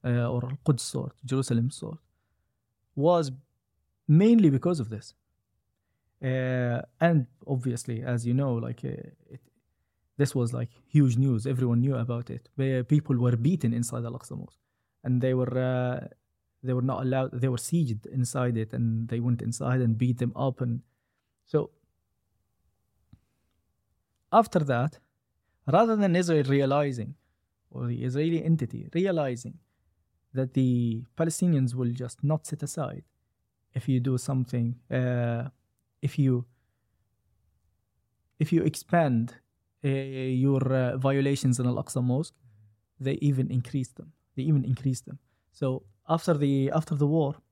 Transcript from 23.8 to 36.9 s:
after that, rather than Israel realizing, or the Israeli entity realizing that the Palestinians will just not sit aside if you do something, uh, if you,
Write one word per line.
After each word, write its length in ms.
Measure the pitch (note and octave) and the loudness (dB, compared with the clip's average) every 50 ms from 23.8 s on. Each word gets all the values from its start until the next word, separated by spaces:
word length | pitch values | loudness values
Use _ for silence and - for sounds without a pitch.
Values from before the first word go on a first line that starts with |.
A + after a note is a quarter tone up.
| _ _ _ _ _ _ _ _ _ _ | _ _ _ _ _ _ _ _ _ _
after 280 | - G#3+ A#3 - - F#3 | 4 4 4 4 2 0
that, 400 | D#3 C#3 C3 A#2 B2 D3+ - - _ _ _ _ _ _ _ _ _ _ _ _ _ - | 0 2 0 0 0 -2 -4 -8 _ _ _ _ _ _ _ _ _ _ _ _ _ 2
rather 240 | C#3 F3+ A3+ A3+ A3 | 4 4 6 4 4
than 200 | G#3+ G3+ F#3+ E3 | 2 2 4 4
Israel 280 | F3 F3+ E3+ E3 D3+ C#3+ | 2 2 2 2 2 4
realizing, 720 | C3 C#3 C#3 C#3 C3+ C3+ D3 D3 C#3+ C3 A#2+ G#2+ - C#3 _ _ _ _ _ _ _ _ _ _ _ | 4 2 2 4 2 2 2 0 0 -2 -6 -8 -10 -12 _ _ _ _ _ _ _ _ _ _ _
or 160 | - B2+ B2 A#2+ | -10 -8 -6 -6
the 160 | A#2+ - B2 | -4 -4 -4
Israeli 400 | B2+ B2+ C#3 D3+ E3 E3+ D#3+ - | -4 -2 -2 0 0 0 0 2
entity 440 | E3 D#3+ D#3 C3+ A2+ - - - - - | 2 2 2 0 -4 -6 -10 -12 -6 -4
realizing 640 | E3 F#3 G3 F3+ D#3+ D3 C3+ B2+ A#2+ B2 B2 - - _ _ _ _ _ _ _ _ _ _ _ _ _ _ _ | -2 0 0 0 0 0 -2 -4 -6 -8 -14 -16 -16 _ _ _ _ _ _ _ _ _ _ _ _ _ _ _
that 200 | B2+ C3 C3 - | -4 -4 -2 2
the 500 | C3+ C3 B2+ B2 A#2+ A#2+ A#2 A2+ A2+ B2 - _ - | 2 2 4 4 2 2 0 -2 -4 -8 -12 _ -2
Palestinians 560 | E3 E3 D#3+ - F#3 F3+ E3 C#3+ C3 A#2+ A#2+ | -2 -2 0 0 2 2 4 4 2 0 0
will 160 | B2+ B2+ A#2+ | -2 -2 -2
just 320 | A#2+ B2 B2+ B2 - _ - | -2 -4 -8 -10 -10 _ -2
not 220 | C#3+ D#3 D#3 _ - | 0 0 0 _ -8
sit 140 | - D3+ - | -10 -8 -8
aside 400 | C#3 - - D3 - - - D#3 _ _ _ _ _ _ _ _ _ _ _ _ _ _ | -8 -6 -6 -6 -6 -8 -10 -16 _ _ _ _ _ _ _ _ _ _ _ _ _ _
if 160 | C3 - - | -6 -2 0
you 100 | C3 B2+ | 0 0
do 180 | A#2+ C3+ C3 B2 | 2 0 -2 -2
something, 580 | - - C#3 C3 B2 - - B2 A#2 A#2 A#2+ A#2+ _ _ | -2 -2 -2 -2 -2 -2 -2 -2 -2 -2 -4 -6 _ _
uh, 580 | - B2+ B2+ B2 B2 A#2+ A#2+ A#2+ A#2 A#2 A#2+ C3+ - _ _ _ _ _ _ _ _ _ | -4 -2 0 0 0 -2 -2 -2 -2 -4 -6 -8 -12 _ _ _ _ _ _ _ _ _
if 180 | - C#3 - - | -6 -6 0 2
you, 260 | C#3+ C3 B2+ A#2+ B2 _ _ _ _ _ _ _ _ _ | 2 2 2 2 -2 _ _ _ _ _ _ _ _ _